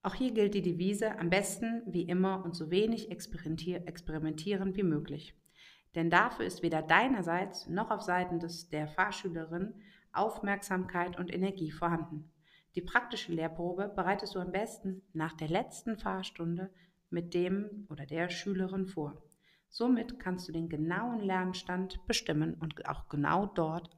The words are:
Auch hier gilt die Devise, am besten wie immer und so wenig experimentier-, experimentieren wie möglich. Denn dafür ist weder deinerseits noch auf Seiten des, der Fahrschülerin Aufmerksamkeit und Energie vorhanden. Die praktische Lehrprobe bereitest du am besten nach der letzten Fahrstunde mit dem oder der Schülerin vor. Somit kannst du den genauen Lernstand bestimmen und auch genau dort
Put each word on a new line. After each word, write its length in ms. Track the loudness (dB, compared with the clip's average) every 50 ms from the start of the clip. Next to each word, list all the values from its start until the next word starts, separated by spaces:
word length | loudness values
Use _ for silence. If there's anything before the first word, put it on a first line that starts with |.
| -2
Auch 80 | -4 -2
hier 160 | 0 0 2
gilt 220 | 6 6 4 6 4
die 80 | 2
Devise, 580 | 2 2 2 4 2 2 2 2 0 0 0 0
am 100 | 2 4
besten 520 | 4 4 4 2 -2 -2 -2 -2 -2 -2 -4
wie 180 | -2 0 0 0
immer 420 | 2 4 4 4 4 2 0 -4
und 100 | -6 -6
so 160 | -4 -2 2
wenig 400 | 4 4 4 4 2 -2 -4 -8
experimentier-, 760 | -8 -10 -8 -8 -8 -6 -4 -4 -4 -2 -2 -4 -4 -4 -6
experimentieren 880 | -8 -12 -8 -6 -4 -2 0 0 -2 -2 -2 -2 0 0 0 0 0 2
wie 60 | 2 4
möglich. 520 | 4 4 2 0 -4 -8 -8 -10 -14 -20 _ _ _ _ -20 -20 -20 -20 -20 _ _ -2
Denn 140 | 0 2 6
dafür 360 | 8 6 6 6 2 0 -2
ist 180 | -2 0 0 0
weder 180 | 2 2 2
deinerseits 880 | 6 8 8 8 8 6 4 2 2 2 2 0 0 -2 -6 -10 -6
noch 240 | -4 -2 -2 0 0
auf 120 | -2 -2 2
Seiten 360 | 2 2 2 2 2 0 -2
des, 300 | -2 -4 -8 -10 -10 _
der 180 | -4 -4 -4
Fahrschülerin 880 | -2 2 0 2 2 0 -4 -6 -4 -4 -4 -4 -4 -2 -2 -2 -4 -6 -14 -20 -20 -20 -20 _ _ 0
Aufmerksamkeit 1040 | 0 0 0 0 -2 -2 -2 -2 -2 -2 -2 -2 -2 -2 -2 -2 -2 -2 -2 -2 -6
und 140 | -6 -4 0
Energie 380 | 0 0 0 0 -2 -6 -6
vorhanden. 600 | -4 -2 0 0 2 0 -2 -4 -8 -10 -10 -14 _ _ _ _ _ _ _ _ _
Die 60 | -6
praktische 520 | -6 2 2 2 2 2 -8 -8 -4 -4 -2
Lehrprobe 580 | -2 -2 -4 -4 -4 -4 -4 -2 -2 -4 -4 -2
bereitest 420 | 0 0 0 0 0 -4 -6 -6
du 40 | -6
am 140 | -6 -2 -2
besten 480 | -4 -4 -4 -8 -8 -8 -8 -8 -8 _ _
nach 220 | -4 -4 -4 -4 -4
der 160 | -6 -4 0
letzten 480 | 0 0 0 -2 -10 -10 -6 -6 -6
Fahrstunde 720 | -4 -4 -4 -4 -4 -6 -10 _ -6 -4 -2 -2 -4 -6 -8 -10 -20 -20 _ _ _ _ _
mit 240 | -4 -4 -4 0 0
dem 520 | 0 2 2 0 -2 -2 -6 -8 -12 -10 -12
oder 160 | -10 -12 -8
der 240 | -6 -2 -2 -2 -2
Schülerin 580 | -2 -4 -4 -2 0 0 0 0 0 -2 -2
vor. 340 | -2 -2 -4 -4 -4 -6 -10 -18 -20 _ _ _ _ _ _ _
Somit 540 | _ -4 0 4 4 4 4 2 -4 -8 -6
kannst 260 | -4 -4 -2 -2 -4
du 60 | -4 -4
den 160 | -2 -2 -2
genauen 500 | 0 0 2 2 2 2 0 0 -2 0
Lernstand 880 | 0 2 2 2 2 0 -2 -4 -4 -2 -2 -2 -2 -2 -4 -8 -2
bestimmen 460 | 0 -2 0 2 2 2 2 2 0 -2
und 340 | -4 -6 -8 -8 -8 -6
auch 220 | -4 -4 -4 -6 -4
genau 360 | -2 2 4 4 4 4 4
dort 520 | 2 2 2 2 2 0 -4 -6 -8 -18